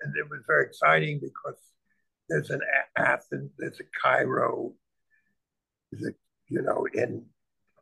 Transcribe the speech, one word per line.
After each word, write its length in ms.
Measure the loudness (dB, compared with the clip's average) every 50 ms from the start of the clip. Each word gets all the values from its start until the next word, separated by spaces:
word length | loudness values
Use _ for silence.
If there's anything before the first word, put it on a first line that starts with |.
| -8
and 120 | -6 -4
it 140 | -4 -6 -6
was 120 | -10 -8 -2
very 180 | 2 2 2 2
exciting 520 | 0 0 2 4 4 6 4 4 0 -2 -4
because 400 | -6 -10 -12 -12 -12 -12 -12 -14 _ _ _ _ _ _ _ _ _ _ _ _ _ -2
there's 200 | -2 -2 0 -2
an 120 | -4 -4
A-, 400 | -2 0 0 0 0 -2 -2 0
Athens, 500 | 2 2 2 0 -2 -6 -8 -8 -8 -10 -10
there's 220 | -8 -8 -8 -8 -10
a 40 | -14 _ -4 0
Cairo, 720 | 4 4 6 4 4 4 2 2 2 2 0 -2 -4 -6 -8 _ _ _ _ _ _ _ _ _ _ _ _ _ _ _ _ _ _ _ _ _ _ _
there's 140 | -12 -10 -8
a, 100 | -8 -10 _ _ _ _ _ _
you 140 | -4 -4 -2
know, 260 | 0 0 0 0 -2 -2 0
in, 320 | 0 0 0 -2 -6 -12 -14 _ _ _ _ _ _ _ _ _ _